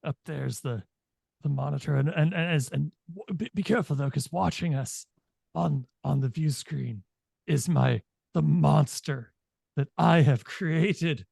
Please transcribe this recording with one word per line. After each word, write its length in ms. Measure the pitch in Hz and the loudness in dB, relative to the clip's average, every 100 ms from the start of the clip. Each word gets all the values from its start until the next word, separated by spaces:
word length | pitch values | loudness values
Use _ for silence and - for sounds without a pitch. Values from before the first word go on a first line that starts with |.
Up 120 | 160 135 - | -8 -10 -10
there's 340 | 147 135 120 | -8 -6 -6
the, 240 | 135 117 - _ _ _ _ _ | -6 -8 -10 _ _ _ _ _
the 60 | 151 | -4
monitor. 480 | 139 139 143 - 139 | -2 -2 -4 -2 0
And, 120 | 143 | 0
and, 240 | - 151 | 2 0
and 180 | 180 165 | 0 0
as, 180 | 160 123 | 0 0
and 240 | 139 151 _ - | -4 -4 _ -20
w-, 220 | 175 - 175 | -16 -10 -6
be, 140 | 220 | -6
be 80 | - | -4
careful 340 | 196 233 175 139 | 0 0 0 -2
though, 140 | 139 | -2
cause 200 | 139 - | -2 -4
watching 440 | 170 185 - 170 | -2 -2 -2 -2
us 320 | 135 131 - - _ _ _ _ | -2 -4 -10 -16 _ _ _ _
on, 320 | 165 170 143 123 _ | -4 -2 -2 -6 _
on 160 | 139 139 | -2 0
the 80 | 131 | 0
view 220 | 139 156 | -2 -2
screen 540 | 131 - 143 123 107 - _ _ _ - | -2 -6 -6 -6 -8 -14 _ _ _ -2
is 220 | 147 120 | -2 2
my, 340 | 151 131 117 - _ _ | 2 4 2 -6 _ _
the 80 | 170 | 0
monster 920 | 156 160 147 151 143 - - 135 113 _ _ _ _ - | 2 4 6 6 4 -2 -8 -8 -8 _ _ _ _ -4
that 120 | 139 - | -4 2
I 240 | 170 165 | 4 6
have 240 | 143 127 | 6 4
created. 840 | - - 175 160 185 185 165 151 95 | -2 -6 -2 0 2 0 -2 -4 -8